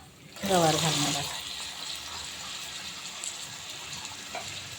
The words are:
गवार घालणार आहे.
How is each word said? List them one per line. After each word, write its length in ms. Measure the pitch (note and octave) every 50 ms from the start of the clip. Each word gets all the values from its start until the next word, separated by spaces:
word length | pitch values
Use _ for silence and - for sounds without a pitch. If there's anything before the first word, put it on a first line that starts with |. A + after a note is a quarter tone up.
| - - - - - - - - - G3
गवार 260 | F#3+ F3 E3 D#3 D#3
घालणार 400 | D#3 D#3+ E3 D3 D3 C#3+ C#3+ D3+
आहे. 260 | D3 C#3+ - - - - - - - - - - - - - - - - - - - - - - - - - - - - - - - - - - - - - - - - - - - - - - - - - - - - - - - - - - - - - - - - - - - - - -